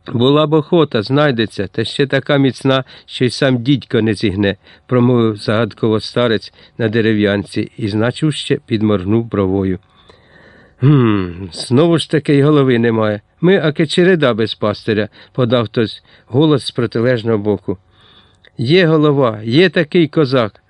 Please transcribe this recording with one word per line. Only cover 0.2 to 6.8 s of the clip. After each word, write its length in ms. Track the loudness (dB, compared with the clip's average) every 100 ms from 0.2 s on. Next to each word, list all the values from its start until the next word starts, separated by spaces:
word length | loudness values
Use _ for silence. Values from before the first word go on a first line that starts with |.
| 2 2 2
б 60 |
охота, 500 | 0 0 0 2 0
знайдеться, 640 | -2 0 0 0 -4 -4 -8
та 180 | -6
ще 220 | -6 -4 -2
така 300 | -2 0 0
міцна, 480 | 0 0 0 0 -2 -16 -14
що 180 | -4
й 60 | -2
сам 320 | 0 0 0
дідько 400 | 0 -2 0 -2
не 120 | 0
зігне», 420 | 0 -2 0 -2 -2 _ -20 -2
промовив 500 | 2 2 2 0 -2
загадково 640 | -2 -2 -2 -2 -2 -2
старець 520 | -2 -2 0 -2 -4 _ -20
на 100 | -6